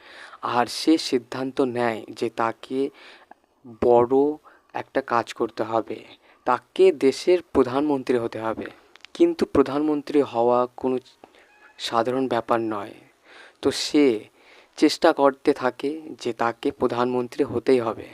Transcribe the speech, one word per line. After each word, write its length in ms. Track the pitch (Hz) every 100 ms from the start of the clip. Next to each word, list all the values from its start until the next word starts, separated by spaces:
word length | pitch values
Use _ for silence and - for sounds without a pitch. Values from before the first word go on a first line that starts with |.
| - - - -
আর 240 | 113 120 113
সে 320 | - - 160
সিদ্ধান্ত 640 | - 127 120 127 131 127
নেয় 440 | 131 120 120 107 -
যে 200 | - 117
তাকে 600 | - 113 113 - 131 139 - - - - - _ _ 123 113
বড় 540 | 123 120 120 135 143 151 - _ _
একটা 280 | 120 - 139
কাজ 320 | 131 120 110
করতে 300 | - 113 -
হবে, 420 | 110 113 104 113 - - _ _
তাকে 480 | - 123 - - 185
দেশের 460 | 143 135 131 - 180 -
প্রধানমন্ত্রী 680 | 143 123 131 151 139 127 123
হতে 220 | 117 110
হবে। 260 | 113 107 95 - _ - -
কিন্তু 320 | - 170 165 -
প্রধানমন্ত্রী 720 | - 135 143 151 147 - 147
হওয়া 460 | 123 117 120 123 123
কোনো 320 | - 127 127 - _ - _ _ _ - -
সাধারণ 500 | - 117 117 131 131
ব্যাপার 320 | 120 - 117
নয়। 340 | 113 104 98 - _ _ _ - - _
তো 80 | 139
সে 500 | - - 151 143 107 120 _ _ - _ -
চেষ্টা 360 | 151 - 170
করতে 400 | 151 139 135 -
থাকে 480 | 139 127 - 139 160 156 120
যে 120 | 123
তাকে 380 | 113 117 117 143
প্রধানমন্ত্রী 760 | - 127 120 123 127 123 -
হতেই 360 | 135 120 - 131
হবে। 260 | 113 101 -